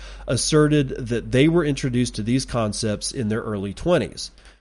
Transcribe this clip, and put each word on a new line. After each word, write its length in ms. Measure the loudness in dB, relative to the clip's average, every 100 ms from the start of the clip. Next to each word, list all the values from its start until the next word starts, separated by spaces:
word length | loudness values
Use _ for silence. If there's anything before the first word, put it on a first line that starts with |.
| -16 -12 -4
asserted 600 | -2 2 4 6 4 2
that 420 | -4 -4 -4 0
they 160 | 4 6
were 160 | 4
introduced 520 | 2 0 0 0 0 -2
to 80 |
these 200 | -2 -2
concepts 680 | -2 -2 -2 -2 -2 -4 -6
in 180 | -4 -2
their 120 | -2
early 300 | -4 -4 -6
twenties. 600 | -4 2 2 2 -6 -14 -16 -20 _